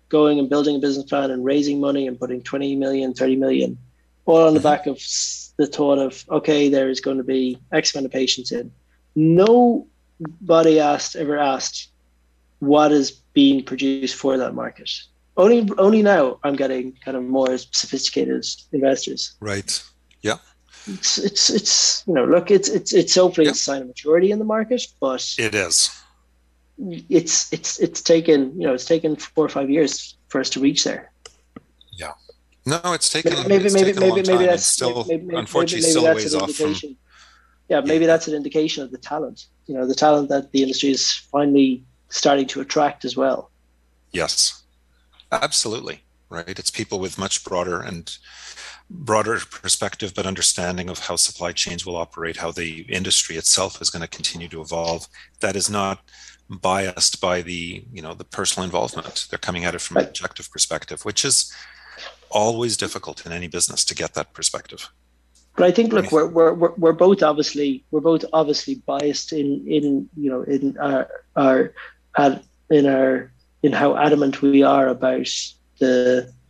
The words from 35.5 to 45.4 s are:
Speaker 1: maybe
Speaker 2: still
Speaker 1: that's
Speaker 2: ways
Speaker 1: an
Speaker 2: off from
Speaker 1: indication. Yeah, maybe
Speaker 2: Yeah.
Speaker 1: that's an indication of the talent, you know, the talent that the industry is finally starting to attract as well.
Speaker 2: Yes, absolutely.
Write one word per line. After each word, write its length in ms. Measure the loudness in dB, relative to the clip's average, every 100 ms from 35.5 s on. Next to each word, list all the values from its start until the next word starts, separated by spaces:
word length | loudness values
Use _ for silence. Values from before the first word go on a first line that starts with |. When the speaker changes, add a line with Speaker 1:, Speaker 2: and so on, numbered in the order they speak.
| 0 0 0
Speaker 1:
maybe 100 | 2
Speaker 2:
still 120 | 4
Speaker 1:
that's 200 | 4 2
Speaker 2:
ways 100 | 0
Speaker 1:
an 80 | -2
Speaker 2:
off 100 | -4
from 140 | -4 -4
Speaker 1:
indication. 300 | -4 -10 -18 _ _ -20 _ _ _ -2
Yeah, 120 | 0
maybe 240 | 2 2 4
Speaker 2:
Yeah. 60 |
Speaker 1:
that's 160 | 2 0
an 80 | -6
indication 480 | -2 -2 -2 -4
of 80 | -10
the 60 | -14
talent, 480 | -10 -8 -8 -12 -20 _ -10
you 80 | -4
know, 100 | -2
the 80 | 2
talent 340 | 4 4 2
that 220 | -2 0
the 100 | 0
industry 280 | 0 0 0
is 200 | 0 -2 -4 -4
finally 520 | 0 4 4 4 2 -8 _ _
starting 380 | -2 2 2 0
to 140 | -6
attract 440 | -4 -2 -2 -2 -8
as 100 | -2
well. 340 | -2 -2 -8 _ _ _ _ _ _
Speaker 2:
Yes, 520 | -4 -2 -2 -2 -4 _ _ _ _ _ _ _
absolutely. 720 | -2